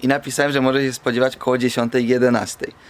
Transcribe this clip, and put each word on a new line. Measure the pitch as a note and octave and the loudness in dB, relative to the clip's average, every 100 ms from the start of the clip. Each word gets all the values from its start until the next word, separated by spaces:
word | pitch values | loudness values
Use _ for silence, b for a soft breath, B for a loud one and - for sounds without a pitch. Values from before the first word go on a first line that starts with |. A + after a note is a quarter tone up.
i | B2+ | -2
napisałem, | C#3 C#3 C3+ C#3+ | -2 -2 -2 0
że | C#3 | 2
może | C3 C3+ | 2 2
się | C3+ | 0
spodziewać | A#2+ C3 A#2 C3 - | -4 -2 0 0 0
koło | B2+ B2+ | -2 0
dziesiątej, | B2 A#2+ A#2 B2+ A#2+ | 0 0 0 0 2
jedenastej. | B2+ B2+ A#2+ - - - B | 2 4 2 -2 -8 -12 B